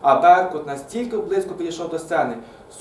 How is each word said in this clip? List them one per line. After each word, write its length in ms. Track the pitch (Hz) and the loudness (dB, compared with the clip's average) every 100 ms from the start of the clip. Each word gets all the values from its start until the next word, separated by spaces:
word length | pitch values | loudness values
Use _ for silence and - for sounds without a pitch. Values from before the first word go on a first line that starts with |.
а 140 | - 165 | 4 6
Беркут 520 | 170 180 185 151 143 | 6 6 4 -6 -8
настільки 500 | 139 - 226 240 220 | -10 -8 -8 -6 -6
близько 360 | 170 196 185 | -2 -2 -4
підійшов 360 | - 165 160 165 | -6 -8 -6 -8
до 100 | 160 | -8
сцени, 380 | - 165 123 117 - - - - | -2 -2 -2 -6 -14 -20 -20 -16